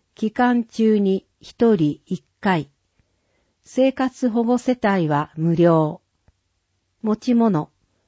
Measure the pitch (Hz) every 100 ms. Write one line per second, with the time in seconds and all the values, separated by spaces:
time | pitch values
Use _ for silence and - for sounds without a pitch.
0 | _ - 220 - 247 240 233 - 220 214
1 | 196 190 - _ - - 233 214 151 -
2 | - 180 _ _ 214 175 139 _ _ _
3 | _ _ _ _ _ _ - - 269 262
4 | 262 - 254 226 233 247 - 247 214 196
5 | 156 143 156 - 165 165 170 165 151 160
6 | _ _ _ _ _ _ _ _ _ _
7 | 220 208 - 233 226 170 156 _ _ _